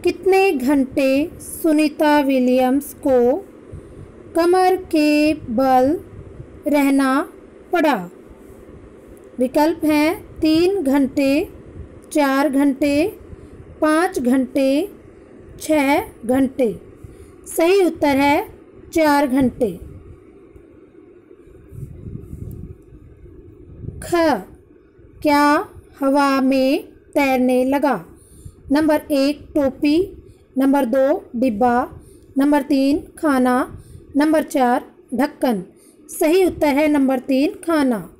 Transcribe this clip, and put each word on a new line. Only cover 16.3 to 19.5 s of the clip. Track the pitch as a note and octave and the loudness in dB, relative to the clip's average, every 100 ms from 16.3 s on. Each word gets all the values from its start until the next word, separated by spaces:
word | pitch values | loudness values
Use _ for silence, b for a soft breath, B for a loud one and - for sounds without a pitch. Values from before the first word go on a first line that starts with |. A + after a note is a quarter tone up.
| C4 C4+ C4 A#3+ F3 - - B B B B - | 0 0 0 -2 -2 -14 -20 B B B B -12
सही | - E4 G4 F4 | -2 2 4 2
उत्तर | D#4+ D4 C4+ | 0 0 2
है | C#4+ D4+ G#4+ - - - - | 2 0 -2 -14 -20 -20 -6
चार | E4 D#4 C#4+ C#4+ | 0 2 2 2
घंटे। | B3+ B3+ | 0 -2